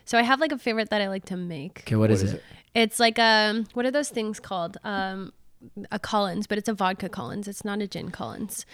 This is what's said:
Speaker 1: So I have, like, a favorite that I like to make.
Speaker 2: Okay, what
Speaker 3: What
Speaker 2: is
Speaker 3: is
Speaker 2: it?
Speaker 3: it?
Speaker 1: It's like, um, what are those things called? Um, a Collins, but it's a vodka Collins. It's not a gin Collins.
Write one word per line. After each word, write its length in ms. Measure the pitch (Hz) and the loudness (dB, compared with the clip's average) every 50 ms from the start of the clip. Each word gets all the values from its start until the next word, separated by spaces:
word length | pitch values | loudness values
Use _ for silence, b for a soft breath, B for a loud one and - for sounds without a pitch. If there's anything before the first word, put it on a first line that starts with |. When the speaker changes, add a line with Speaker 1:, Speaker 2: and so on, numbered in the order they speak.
| _ | _
Speaker 1:
So 140 | - - 233 | 0 2 4
I 40 | |
have, 180 | 240 240 269 262 | 4 4 4 2
like, 120 | 320 311 | 2 0
a 60 | 294 240 | 0 -2
favorite 320 | - 247 220 226 214 - | -2 -2 0 0 0 0
that 100 | 214 208 | 0 0
I 80 | 202 196 | 0 0
like 160 | 196 196 - | -2 -4 -6
to 100 | - 185 | -6 -8
make. 440 | 180 180 175 165 147 139 190 - - - | -6 -6 -6 -6 -8 -8 -10 -12 -10 -4
Speaker 2:
Okay, 100 | - - | 0 2
what 60 | 107 | 4
Speaker 3:
What 80 | 107 107 | 6 6
Speaker 2:
is 100 | 110 95 | 6 4
Speaker 3:
is 120 | 98 98 - | 4 2 -2
Speaker 2:
it? 20 | - b b b b b b - | -4 b b b b b b 2
Speaker 3:
it? 60 | 233 | 2
Speaker 1:
It's 180 | 226 220 - - | 2 2 4 4
like, 180 | 240 226 226 240 | 4 4 6 6
um, 460 | 233 226 220 214 214 214 208 226 220 - - | 6 6 8 6 6 4 2 0 -2 -4 -2
what 100 | 247 240 | -2 0
are 40 | 262 | 2
those 200 | 254 294 294 285 | 2 0 0 0
things 280 | - 240 214 214 214 - | -2 -2 -2 -2 -4 -8
called? 380 | - - 196 180 170 170 196 - - | -8 -6 -4 -4 -4 -4 -6 -8 -8
Um, 480 | 214 202 196 190 190 190 190 190 - - _ - - - - - - - 202 202 - | -4 -4 -2 -2 -4 -4 -8 -10 -12 -14 _ -20 -20 -20 -20 -20 -18 -14 -14 -10 -8
a 60 | 220 208 | -8 -6
Collins, 480 | - - 226 208 202 190 170 190 208 - | -4 0 0 2 2 2 0 -2 -4 -2
but 100 | 214 208 | -4 -4
it's 100 | 202 - | -2 -2
a 40 | 220 | -2
vodka 340 | 196 196 185 190 - - 175 | 0 0 0 0 -2 -6 -8
Collins. 380 | - - - 113 - 202 202 | -6 -8 -8 -8 -8 -8 -8
It's 180 | 202 202 - - | -10 -10 -8 -6
not 160 | 214 202 208 | -4 -4 -4
a 60 | 208 | -4
gin 240 | 190 - 170 170 - | -6 -6 -8 -8 -8
Collins. 560 | - - - 113 - - 220 202 - - - b | -8 -8 -8 -8 -8 -8 -8 -8 -8 -10 -12 b